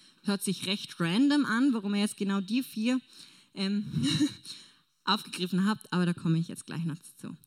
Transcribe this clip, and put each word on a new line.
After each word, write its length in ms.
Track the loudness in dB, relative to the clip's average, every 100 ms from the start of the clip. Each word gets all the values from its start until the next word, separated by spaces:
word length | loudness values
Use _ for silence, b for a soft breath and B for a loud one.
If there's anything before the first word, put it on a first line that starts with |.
| B B
hört 200 | -2 -2
sich 220 | -2 -4 -4
recht 320 | -4 -6 -4
random 460 | 0 4 4 4 2
an, 280 | 2 2
warum 200 | 2 0
er 80 | 0
jetzt 160 | 0 0
genau 220 | 0 0
die 220 | 0 -2
vier, 380 | -2 -2 0 0 B B B B B -4
ähm, 360 | -2 0 -2
<laughs> 1120 | 0 0 2 0 -4 -16 -18 -20 _ _ _ -2
aufgegriffen 600 | -2 -2 -6 -2 2 2
hat. 260 | 0 -2
Aber 140 | 0 0
da 80 |
komme 240 | 0 0 0
ich 100 | 0
jetzt 200 | -8 -8
gleich 180 | -6 -4
noch 120 | -6
dazu. 380 | -12 -16 -14 -14